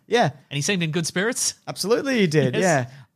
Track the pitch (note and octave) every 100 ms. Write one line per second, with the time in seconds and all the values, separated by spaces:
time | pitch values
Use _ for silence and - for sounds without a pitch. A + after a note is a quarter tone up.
0 | - A#3 F3 - - C#3+ D3 G3+ E3 E3
1 | D#3+ F3+ G#3+ B3+ - - - - F#3 C4
2 | C#4+ B3+ F#3 D3+ C3 C#3 F3+ D3 B2 -
3 | -